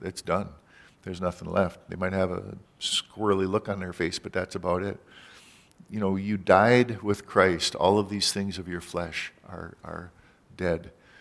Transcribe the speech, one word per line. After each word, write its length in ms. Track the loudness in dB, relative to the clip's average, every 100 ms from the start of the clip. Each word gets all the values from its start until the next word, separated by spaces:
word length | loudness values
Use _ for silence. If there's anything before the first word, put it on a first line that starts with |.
It's 220 | -10 -8
done. 280 | -2 -2 -2 -12 _ -20 -20 _
There's 180 | -12 -6
nothing 300 | -4 -4 -2
left. 400 | 0 0 -2 -12
They 60 | -6
might 180 | -4
have 160 | -2 -2
a 260 | -4 -10 -14 -20 _
squirrely 640 | -4 -4 -6 -4 0 2 2
look 220 | -2 -2
on 100 | -6
their 140 | -8
face, 260 | -4 -4 -4
but 140 | -6
that's 220 | -6 -6
about 280 | -4 -2 -2
it. 160 | -2 -8 -14 -20 -20 -20 -20 -20 _ -20 -12
You 100 | -2
know, 160 | 0 0
you 220 | -2 0
died 640 | 6 8 8 6 4 0
with 240 | -2 -2 2
Christ. 480 | 6 6 4 -2
All 240 | 2 4 4
of 100 | 2
these 240 | -2 -2
things 240 | -2 -4 -6
of 120 | -8
your 120 | -10
flesh 500 | -6 -6 -6 -8 -10 -14 -16
are, 280 | -14 -14 -16
are 280 | -14 -14 -14 -18 _ _ _ -4
dead. 360 | 0 0 -4 -20 _ -20